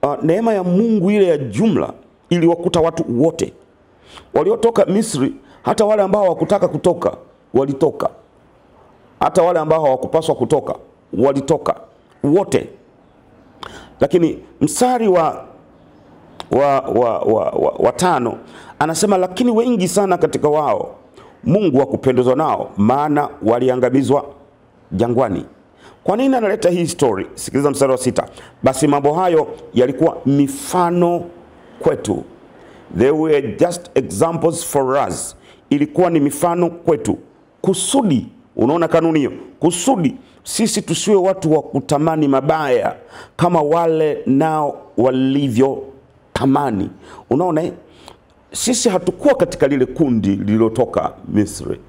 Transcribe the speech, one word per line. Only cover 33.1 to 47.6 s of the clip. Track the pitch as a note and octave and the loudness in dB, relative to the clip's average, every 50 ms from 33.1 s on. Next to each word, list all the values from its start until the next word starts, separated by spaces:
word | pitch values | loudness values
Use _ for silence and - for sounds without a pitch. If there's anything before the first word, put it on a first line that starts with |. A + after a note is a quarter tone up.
| D3+ D#3 D#3 D#3+ D3+ C#3+ C3+ A#2+ F#2+ - | 2 2 2 2 0 0 0 -4 -4 -4
just | D3+ F3 E3+ - - - - | -4 -4 -4 -10 -12 -4 -4
examples | - C3+ - - G2 C#3 E3 E3+ E3 - E3 D#3+ E3 - | -4 -4 -4 -2 -2 -2 0 0 0 0 0 -2 -2 -8
for | - - C#3+ C3+ B2+ C3 C#3+ B2+ G2 | -4 -2 -2 0 0 0 0 -2 -2
us. | F2 - - - - - _ - - _ _ _ | -4 -8 -10 -12 -14 -18 _ -20 -20 _ _ _
Ilikuwa | C#3 C#3+ D3 D3 - E3+ F#3 F3 | 0 0 0 -2 0 0 0 2
ni | E3+ D#3+ | 2 2
mifano | C#3 D3 C#3 - - F3 E3+ F3 F3 E3 | 0 0 -2 -2 -2 -2 0 0 0 -2
kwetu. | E3+ - - - D#3+ D3 - G#2+ F2+ - - - _ _ _ _ _ _ | -2 -4 -2 -2 -2 0 0 -4 -6 -6 -6 -20 _ _ _ _ _ _
Kusudi, | - - F#3+ - - - - C#4 B3+ G3+ D3 A2+ - - - - _ _ _ | -2 -2 -2 -2 -4 -2 -2 0 0 2 0 0 -2 -4 -14 -20 _ _ _
unaona | - G#2+ A#2+ D3+ E3+ E3+ D#3 | -2 0 0 2 0 0 2
kanuni | - E3 D#3+ E3 D#3+ D#3 | 2 2 2 2 0 0
hiyo? | C#3 A2+ - - - - - - | 0 -2 -4 -8 -18 -20 -12 -2
Kusudi | - E3 E3+ - - - C#4 G3+ E3+ C3 - - - - _ _ _ | -2 -2 -2 0 0 0 0 0 0 -2 -4 -6 -18 -20 _ _ _
sisi | - - - A3 G#3+ - - | -10 -4 -2 -2 -2 -2 -4
tusiwe | - - F3 E3 - - G#3+ G3 | -4 -4 -4 -4 0 2 2 2
watu | F3+ F#3+ F#3+ F#3 - D#3+ D#3 | 4 2 0 0 0 2 2
wa | D3+ | 2
kutamani | C#3+ - - D3 C3+ - D#3 C#3+ D3+ E3 D#3+ D#3 D3+ C#3 | 0 -2 -6 -6 -2 -2 -2 0 2 0 0 0 0 2
mabaya | C#3 C3+ C3+ D3 D#3+ D#3+ D#3 C#3 B2+ A#2 G2 - - - - - - - - - _ - | 0 0 2 0 -2 0 0 0 0 0 0 -2 -6 -8 -18 -20 -20 -20 -20 -20 _ -2
kama | E3+ F3 F3 E3 | 0 2 2 2
wale | D3 D3 D#3+ E3+ E3+ E3 D#3+ D#3+ D#3 D3+ D3 - - | 2 2 2 2 2 2 2 2 0 0 -2 -4 -2
nao | - C3 C3+ D#3 D#3+ D#3 D#3 D3+ C#3+ - - - - - - | 0 2 2 2 2 0 0 -2 -4 -6 -8 -16 -14 -2 0
walivyotamani. | A2+ C3 C3 B2+ C3 C3 C3+ C#3+ C#3+ C3+ A#2 A2 C3 C#3 C3 - - - - - _ _ _ _ _ _ _ - - C#3 C3+ C#3+ C#3+ C3 A2+ F#2+ F#2+ G2 - - - - - - - _ | 0 2 2 2 0 0 0 0 -2 0 2 2 2 2 2 -4 -10 -14 -18 -20 _ _ _ _ _ _ _ -2 0 2 2 2 0 0 -2 -2 -4 -6 -8 -16 -20 -20 -20 -20 -6 _
Unaona, | A#2 C#3 F3+ F#3 E3 D#3 | -2 0 0 0 0 -2